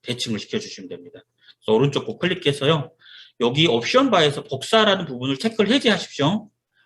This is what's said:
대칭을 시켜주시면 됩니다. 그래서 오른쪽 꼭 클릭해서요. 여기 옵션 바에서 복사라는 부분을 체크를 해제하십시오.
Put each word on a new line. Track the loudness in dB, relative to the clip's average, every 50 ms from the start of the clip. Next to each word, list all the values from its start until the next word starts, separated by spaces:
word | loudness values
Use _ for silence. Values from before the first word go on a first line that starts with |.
대칭을 | _ -10 -8 -6 -6 -6 -6
시켜주시면 | -6 -6 -8 -8 -8 -8 -10 -14 -16 -16 -16
됩니다. | -16 -16 -18 -20 -20 -20 -20 _ _ _ _ -20 _ _
그래서 | _ 0 2
오른쪽 | 2 2 2 0 -4 -6
꼭 | -6 -6 -4
클릭해서요. | -4 -4 -4 -2 -2 -2 -2 0 0 0 0 0 -2 -8 _ _ _ -20 -20 -20 -20 -20 _ -2
여기 | 0 0 2 2 4
옵션 | 4 2 0 0 2 2 2 4 4
바에서 | 4 4 4 2 0 -2 -6
복사라는 | -8 -8 -8 -2 2 2 4 4 4 2 0 -2
부분을 | -6 -8 -6 -4 -4 -4
체크를 | -2 -2 -2 0 0 2 2
해제하십시오. | 2 2 2 2 0 0 -2 -8 -4 0 0 0 0 -2 -4 -10 _ _ _ _ _ _ _